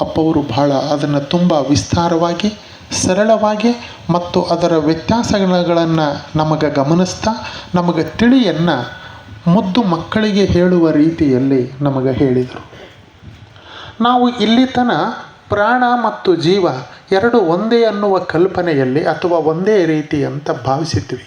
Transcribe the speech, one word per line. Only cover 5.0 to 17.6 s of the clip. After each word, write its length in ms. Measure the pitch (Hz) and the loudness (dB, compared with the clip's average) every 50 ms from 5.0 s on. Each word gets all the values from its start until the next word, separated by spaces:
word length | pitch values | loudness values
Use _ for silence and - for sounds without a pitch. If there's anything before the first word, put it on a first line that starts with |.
| - - 220 240 233 - - 202 196 185 185 180 175 170 170 165 165 165 165 160 156 147 143 - - - - | -2 -2 -2 0 0 0 0 0 2 2 2 0 2 2 2 2 2 2 0 0 0 -2 -2 -6 -10 -6 -2
ನಮಗೆ 340 | 156 156 156 156 151 156 147 | -2 0 0 0 0 0 0
ಗಮನಿಸ್ತಾ, 600 | 143 143 135 147 165 175 185 180 - - - 214 226 240 - - - - - - - | 0 0 0 2 2 2 2 0 -2 -4 -4 -4 -4 -4 -8 -12 -14 -14 -10 -4 -2
ನಮಗೆ 300 | 180 175 175 160 160 156 | 0 0 0 0 -2 -4
ತಿಳಿಯನ್ನ 680 | - - - 220 240 262 269 233 185 147 156 170 170 151 123 120 - - - - - - - - - - - - | -4 0 2 4 4 4 4 4 2 0 0 0 0 0 -2 -4 -8 -12 -16 -18 -20 -20 -20 -20 -20 -12 -4 0
ಮುದ್ದು 360 | 170 170 220 208 185 180 247 | 2 2 2 2 0 0 0
ಮಕ್ಕಳಿಗೆ 600 | 226 185 170 165 165 - - 220 214 214 196 208 196 | 0 0 -2 -2 -4 -4 -2 0 0 0 2 2 2
ಹೇಳುವ 460 | 185 - 175 180 180 180 175 165 160 | 2 2 2 2 4 4 4 2 2
ರೀತಿಯಲ್ಲಿ 800 | 151 151 151 165 165 - 160 139 127 123 135 135 139 127 123 127 - - | 4 4 2 2 2 0 0 2 2 2 2 2 0 0 0 -2 -6 -4
ನಮಗೆ 320 | 143 143 135 131 131 131 | -4 -2 -2 0 -2 -2
ಹೇಳಿದರು. 580 | 131 120 143 131 123 127 127 127 - - - - - - - - - - - - _ - - - - - - - - - - - - - - - - - | 0 0 0 2 2 0 -2 -4 -8 -16 -18 -18 -20 -20 -20 -20 -20 -20 -20 -20 _ -20 -20 -20 -20 -20 -20 -20 -20 -20 -20 -20 -20 -20 -20 -14 -6 -2
ನಾವು 280 | 226 240 254 247 247 240 | 0 2 2 4 2 2
ಇಲ್ಲಿ 380 | 240 - 208 214 226 240 262 | 0 0 0 2 4 4 2
ತನ 240 | 262 - 247 247 240 185 147 180 226 240 - - - - - - - | 2 0 0 0 0 0 0 -2 -4 -6 -10 -14 -18 -20 -16 -6 -4
ಪ್ರಾಣ 340 | 208 208 208 220 247 254 254 240 247 | 0 0 2 2 2 2 2 2 0
ಮತ್ತು 420 | 240 226 214 208 - - 196 175 | 0 0 -2 -4 -2 0 0 2
ಜೀವ 320 | 143 139 165 190 202 180 160 131 131 - - - - - - | 2 2 2 2 2 2 0 -2 -4 -10 -14 -20 -14 -4 -2
ಎರಡು 280 | 190 196 202 240 240 233 | 0 2 2 2 2 2
ಒಂದೇ 440 | 190 160 170 185 | 2 2 0 0